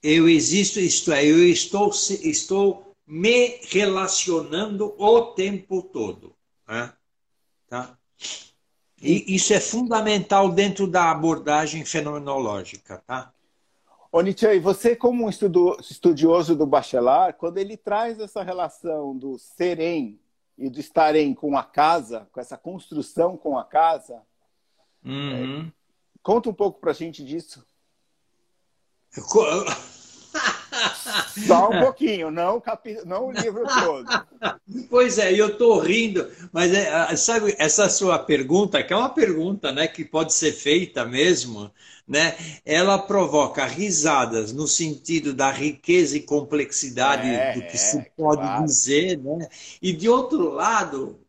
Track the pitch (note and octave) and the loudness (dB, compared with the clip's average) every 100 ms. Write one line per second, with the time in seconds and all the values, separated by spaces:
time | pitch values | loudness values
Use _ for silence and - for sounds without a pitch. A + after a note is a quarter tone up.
0 | D3+ D#3+ E3 D#3+ C#3 F3 F#3+ G#3+ F3 - | 4 4 6 6 4 2 0 0 0 0
1 | - C#3+ D3 E3 F3 E3+ - G3+ G3+ - | 0 2 6 6 6 4 0 0 0 0
2 | - G3 D#3+ - - F#3+ G3+ F#3+ - _ | -4 -2 -2 -4 -2 2 2 0 -12 _
3 | _ D#3 G3+ B3 A#3+ - - F#3 G3+ F#3+ | _ -2 2 4 2 -2 -4 0 0 0
4 | F#3 - - E3 C#3+ D#3+ G#3+ G3 G#3 - | -2 -4 -2 -4 -2 -6 -6 -4 -6 0
5 | G#3 A#3 A3+ - F#3+ G3 - F#3+ F3 C3+ | 4 4 4 -4 -4 -4 -6 -8 -6 -8
6 | G#2 F2 - _ _ _ - A2+ A#2+ _ | -8 -8 -18 _ _ _ -10 -8 -8 _
7 | _ _ _ _ _ _ _ A#2+ B2 _ | _ _ _ _ _ _ _ -12 -12 _
8 | _ _ - - - _ _ _ _ _ | _ _ -14 -14 -18 _ _ _ _ _
9 | C3+ F#3+ - F#3+ - G#3 - A3+ B3 A3+ | 0 0 0 -2 2 0 0 -4 -2 -2
10 | G#3+ G#3 - G3 G3 E3+ G3+ G3 F#3+ F3+ | 0 -2 2 2 4 2 0 0 -2 2
11 | E3 D3+ E3 D#3+ D3 D3+ D#3 D#3+ D3+ E3 | 2 2 0 -2 0 0 0 -6 -6 -6
12 | D3 D3 C#3+ C#3 A#2 G2+ F2+ G2 _ F#2 | -6 -8 -6 -4 -4 -6 -10 -18 _ -20
13 | _ B2+ - _ _ _ _ _ _ _ | _ -14 -14 _ _ _ _ _ _ _
14 | _ E3+ F#3+ F#3+ A3 G3 E3+ F#3+ A#3 A#3 | _ 0 0 2 4 4 2 2 0 2
15 | A#3+ B3 A3 - G3+ F3 F3 - - - | 0 0 -4 -2 2 4 4 2 -10 0
16 | F3 D3 D#3+ E3+ D#3 D#3 D3 C#3+ - B2+ | 2 4 4 4 4 2 4 2 2 0
17 | B2 C#3 F3+ - E3+ F3+ G3 G#3+ - G3+ | 4 4 2 0 -8 -6 -8 -10 -4 -4
18 | A#3 A3 G#3+ G#3+ F#3 F3+ D#3+ - E3+ D#3 | -4 -8 -10 -10 -8 -6 -8 -8 -8 -6
19 | C#3+ C3 C3+ B2+ - - F3 E3 D#3+ E3+ | -6 -10 -10 -12 -16 -4 -4 -2 -2 -4
20 | A#2 G#2 _ _ _ _ C3+ B2+ C#3 - | -6 -10 _ _ _ _ -10 -10 -4 2
21 | D#3 D#3 D3 B2 D3+ C#3 - - D3+ E3+ | 4 4 2 -2 -2 -2 -2 2 2 2
22 | A2 A2+ G#2 - B2 C3 - F#3 - D3+ | -2 -12 -12 -16 -14 -14 -14 -16 -10 -8
23 | - - E3+ E3 D#3 C3+ G#2+ D3+ E3 D#3 | -6 0 0 0 -6 -6 -2 2 2 0
24 | - A#2 _ _ _ _ _ _ _ _ | -6 -20 _ _ _ _ _ _ _ _
25 | - C#3 C#3+ B2+ B2+ C#3+ E3 _ _ _ | -12 -8 -8 -8 -8 -10 -12 _ _ _
26 | _ _ - A3+ A#3 F#3+ G3+ G3 E3 C#3+ | _ _ 0 0 0 -2 -4 -2 -6 -4
27 | E3 D3+ C3+ D#3+ E3 - _ _ _ _ | -8 -12 -10 -12 -12 -20 _ _ _ _
28 | _ _ _ _ _ _ _ _ _ _ | _ _ _ _ _ _ _ _ _ _
29 | _ - - D3+ D3 F3 G3 - - - | _ -18 2 2 4 -2 -4 -8 -12 -20
30 | - - - D#4 A#3+ - - B3+ G#3+ - | -20 -20 -10 -4 -4 -4 -8 -4 -4 -4
31 | B3 G#3 - G3+ G#3+ E3+ G3+ F#3 B3+ - | -6 -6 -6 -6 4 6 6 4 2 2
32 | C4 G3+ D#3+ D#3+ F3 A3+ A#3 G#3+ A#3 A3 | -2 -2 -4 -4 -2 -2 -6 -10 -10 -14
33 | F3 F#3 G#3 G3+ A3+ G#3 C4 C4 F3 C#3 | -8 -6 -6 -4 -4 -4 0 0 0 -4
34 | B2+ A#3+ - _ A3 - - A3+ B3 B3 | -4 -6 -6 _ -8 -8 -14 -14 0 2
35 | B3 G3 F#3+ F#3+ G#3+ G#3 A#3+ G3+ D#3+ G#3+ | 4 2 2 4 2 4 4 6 4 0
36 | A3+ F#3 - - F3 E3 F3+ F#3+ F3 D#3 | 0 -2 -4 -10 -10 0 2 4 2 0
37 | E3 D#3+ - A#3 G#3 G3+ D#3 D3+ G3 - | 0 0 0 2 0 0 0 2 2 2
38 | F#3+ E3 - D3 C3 F3 G#3 C#3 - F#3+ | 2 0 2 0 2 2 2 0 0 0
39 | B3+ - A3 D#3+ E3+ G3 C#3+ C3+ D#3+ - | 0 0 0 0 -2 -4 -4 -2 -4 -4
40 | D#3 D#3 D#3+ - D#3 - C#3+ D#3+ F3+ C3+ | -6 -4 0 0 0 -2 2 2 0 -6
41 | A#2 B2+ E3+ E3 B2+ A2 G2+ _ - - | -4 0 2 2 -2 -10 -12 _ -20 -20
42 | - C#3 D#3+ - D#3+ D3 - D#3 F#3+ G3 | -4 0 0 -2 -16 -16 -2 2 4 2
43 | - G3 E3 D3 C3 - C3 B2 G#3 E3 | 2 0 2 2 2 -2 -4 -4 -4 0
44 | D#3 C#3+ A#2+ A2+ G#2+ C3 D3+ - D#3+ C#3 | 2 2 2 -2 -4 -6 -4 -2 -2 -6
45 | - E3 D3 C3 C3+ B2+ D3 - - F3+ | -4 -4 -2 0 -2 0 -6 -6 2 4
46 | D3+ D3 - D3 D3 D3+ C#3 - C#3 A#2+ | 4 -2 -2 -2 0 -4 -2 -6 -6 -2
47 | C3 C#3 B2+ A#2+ C3 B2+ F#2+ - - D3 | 0 0 0 -2 -2 -4 -8 -4 -2 -2
48 | - - D#3 D3+ F#2+ G#2 D3+ C3+ B2+ C#3+ | -6 -2 0 0 0 -2 0 0 2 0
49 | F#3 E3+ C3 E3 E3 - - - F#3 D#3+ | 0 -4 -6 -8 -10 -16 -20 -8 -6 -2
50 | G#3+ B3 B3+ D#4 E3+ C#3 F#3+ A3 F3 C#3 | 2 2 2 -2 -2 0 0 0 -2 -6
51 | C#3 - | -10 -12